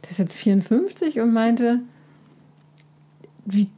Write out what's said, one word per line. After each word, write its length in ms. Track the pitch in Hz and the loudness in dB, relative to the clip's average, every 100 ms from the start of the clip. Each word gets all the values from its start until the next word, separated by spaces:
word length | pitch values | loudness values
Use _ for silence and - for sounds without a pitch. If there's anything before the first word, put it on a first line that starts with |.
der 60 | - | -10
ist 60 | - | -6
jetzt 200 | 170 - | -4 -2
vierundfünfzig, 800 | 214 196 190 226 381 - 320 262 | 2 2 2 0 0 -4 -4 0
und 120 | 233 | 0
meinte, 480 | 226 226 233 240 240 - - - _ _ _ _ _ _ - - _ _ _ - _ | 2 2 2 0 0 -4 -20 -20 _ _ _ _ _ _ -20 -20 _ _ _ -20 _
wie 240 | - 202 196 | -2 0 0